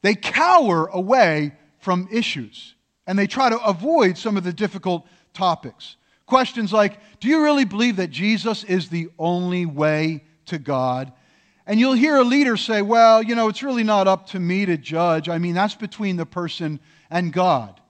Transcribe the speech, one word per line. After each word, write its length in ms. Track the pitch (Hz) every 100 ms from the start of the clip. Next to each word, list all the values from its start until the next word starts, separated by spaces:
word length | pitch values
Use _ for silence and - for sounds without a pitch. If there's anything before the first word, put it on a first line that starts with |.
they 140 | 202 202
cower 720 | - 247 320 359 240 165 165
away 640 | 180 185 254 185 151 147 - _ _
from 300 | - 180 185
issues 640 | 220 - 143 110 - - _ _ _ -
and 140 | 196
they 80 | 196
try 220 | 262 262
to 100 | 233
avoid 540 | 226 175 247 330 202 170
some 200 | 226 202
of 60 |
the 100 | 175
difficult 520 | 165 208 196 185 175 _ _ _
topics. 640 | - 185 165 123 _ - - _ _ -
Questions 420 | 262 254 233 202
like, 280 | 214 202 208 _ _
"Do 80 | 233
you 160 | 311
really 220 | 302 294 220
believe 320 | 202 240 190
that 140 | 180
Jesus 520 | 139 208 220 220 214
is 240 | 208 185 147
the 220 | 170 165 -
only 480 | 165 175 180 180 170
way 580 | 143 151 151 156 156 _ _ -
to 120 | 165
God?" 540 | 139 135 127 127 135 _ _ _ _ _ -
And 120 | 214
you'll 140 | 254
hear 240 | 254 294 285
a 60 |
leader 320 | 240 277 269 226
say, 260 | - 214
"Well, 400 | 202 233 226 220
you 140 | 226 233
know, 140 | 220
it's 120 | -
really 220 | 277 240
not 240 | 220 208 190
up 200 | 190 190
to 120 | 190
me 260 | 175 190 202
to 120 | 160
judge. 500 | 117 165 175 160 160
I 100 | 165
mean, 160 | 175 175
that's 200 | 202 -
between 400 | 208 - 208 180
the 100 | 160
person 540 | 180 170 - 160 151 _ _ _
and 240 | 170 175
God." 480 | 165 185 139 104 90